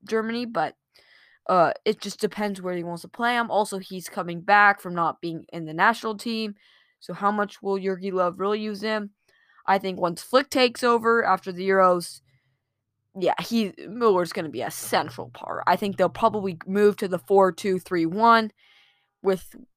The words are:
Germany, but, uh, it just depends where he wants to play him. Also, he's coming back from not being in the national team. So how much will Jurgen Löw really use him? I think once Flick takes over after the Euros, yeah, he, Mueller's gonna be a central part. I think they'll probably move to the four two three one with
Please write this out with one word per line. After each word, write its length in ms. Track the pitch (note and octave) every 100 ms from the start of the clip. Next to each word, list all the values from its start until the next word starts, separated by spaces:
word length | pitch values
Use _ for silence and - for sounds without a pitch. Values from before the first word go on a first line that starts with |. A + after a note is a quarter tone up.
| -
Germany, 380 | A3 A3 A#3 A#3+
but, 300 | A3 D#3 - _ _ _ _ _ _ -
uh, 240 | F#3 D#3+ -
it 160 | - G#3+
just 200 | G3+ -
depends 420 | G#3 - G#3 F#3+
where 120 | F3+
he 100 | F3+
wants 180 | E3+ E3+
to 60 | F3
play 260 | - A#3
him. 160 | A#3+ A#3
Also, 280 | F3+ G#3 F#3+
he's 300 | F#3+ F#3 E3+
coming 320 | - F3 E3+
back 400 | E3+ G#3 G#3 G3+
from 140 | F3+
not 260 | F3 E3 D3
being 240 | E3+ E3 -
in 140 | E3+ D#3
the 80 |
national 420 | D#3+ G3+ A3+ A3+ G#3
team. 380 | A#3+ A3+ A3 G3+ _ _ _ _
So 120 | -
how 200 | F3 G3+
much 280 | G#3 G3+ -
will 180 | G3 G3
Jurgen 360 | F#3+ F#3+ F#3+
Löw 180 | F#3 F#3 F#3
really 240 | G3 G#3+
use 200 | G#3+ G#3
him? 300 | G#3+ A3 G3+ _ _ _ _ _ -
I 120 | F#3+
think 200 | F#3+ F#3
once 240 | F3 E3+
Flick 280 | - B3+ C#4+
takes 340 | C#4+ B3+ A#3+
over 400 | B3 A#3+ A3+ A#3
after 260 | A3 F#3 F#3+
the 180 | F3 F#3+
Euros, 520 | F#3+ F#3 F3+ E3+ - _ _ _ _ _ _ _ _ _ F#3+
yeah, 160 | F3+ -
he, 320 | E3+ A#3 G#3 - C#2+
Mueller's 440 | G#3+ A#3 F#3+ E3+
gonna 160 | - D#3+
be 140 | A#2
a 80 | A2
central 600 | - - G#3 D3 - -
part. 340 | - - - -
I 80 |
think 220 | F3+ G#3 G3
they'll 120 | F3+
probably 500 | - A3+ G#3+ G3 E3+
move 320 | - F#3+ G#3 G3+
to 100 | G3
the 100 | F3+
four 320 | - G3 F#3+
two 300 | F3 G3+ F#3
three 260 | - F3+ E3
one 460 | F#3 A#3 A3+ A3 _ _ _ _ _ _ _
with 360 | G3 F#3 - A#3 B3+